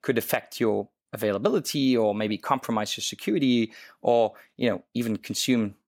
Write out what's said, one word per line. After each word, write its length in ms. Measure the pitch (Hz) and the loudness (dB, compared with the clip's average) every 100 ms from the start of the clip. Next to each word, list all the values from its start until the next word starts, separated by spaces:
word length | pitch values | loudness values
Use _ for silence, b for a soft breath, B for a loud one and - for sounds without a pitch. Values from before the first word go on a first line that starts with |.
could 160 | - 113 | 0 0
affect 420 | - 120 - - | 0 -2 -4 -2
your 280 | 113 104 101 _ _ | 0 0 -4 _ _
availability 840 | 104 107 98 127 180 - 147 135 123 | -4 -2 0 0 0 -2 0 2 4
or 180 | 107 | 2
maybe 240 | 104 107 104 | 0 -2 -4
compromise 580 | - 135 - 110 107 - | -2 -2 0 -4 -4 -6
your 60 | |
security 720 | - - - 208 135 123 110 B B B | -8 -6 -2 0 2 2 0 B B B
or, 320 | - 117 110 B B - | 2 2 2 B B -4
you 120 | 123 | -2
know, 140 | 95 - | -2 -6
even 220 | 117 117 104 | -4 -2 -4
consume 580 | - 104 - 123 104 101 | -6 -6 0 2 0 -6